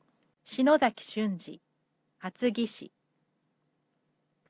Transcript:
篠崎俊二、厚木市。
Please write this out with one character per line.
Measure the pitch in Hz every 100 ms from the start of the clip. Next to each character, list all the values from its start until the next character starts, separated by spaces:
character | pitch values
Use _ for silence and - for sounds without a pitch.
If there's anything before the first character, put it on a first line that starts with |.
| _ _ _ _
篠 | - - 262 302
崎 | 247 -
俊 | - 214 214 175
二、 | - 151 _ _ _ _ _ _
厚 | 185 - 247
木 | 214 226
市。 | - - _ _ _ _ _ _ _ _ _ _ _ _ _ _ _